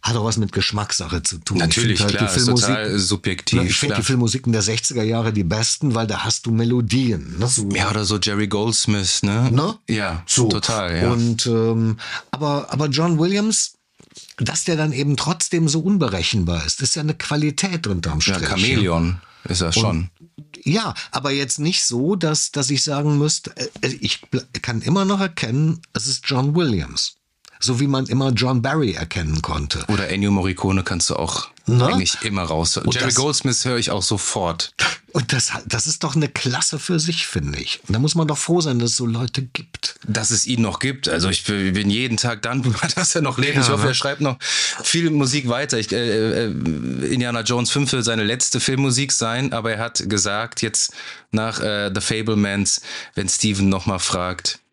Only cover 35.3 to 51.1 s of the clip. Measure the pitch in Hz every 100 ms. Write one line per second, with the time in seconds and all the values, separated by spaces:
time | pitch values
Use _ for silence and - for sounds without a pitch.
35.3 | 131 - - - 120 143 156 160 139 147
36.3 | - 135 123 - 151 - 175 151 85 -
37.3 | - 71 71 85 - - 104 147 165 156
38.3 | 147 - 175 160 123 117 - 123 117 127
39.3 | - 131 - - - - - - 110 107
40.3 | 110 - 120 110 - 131 139 - 80 90
41.3 | 92 - 104 98 92 101 107 127 113 120
42.3 | 113 113 127 127 107 165 - 175 - 143
43.3 | 127 135 139 127 107 135 123 139 143 147
44.3 | 123 - - - - - 165 170 151 135
45.3 | 139 127 120 143 127 110 - 117 107 110
46.3 | 101 113 67 76 76 62 64 67 123 123
47.3 | 117 110 123 120 143 139 131 117 113 104
48.3 | 123 - 127 - 135 139 123 139 - 113
49.3 | 117 135 117 113 107 117 - - 104 98
50.3 | 101 117 - 117 - - - -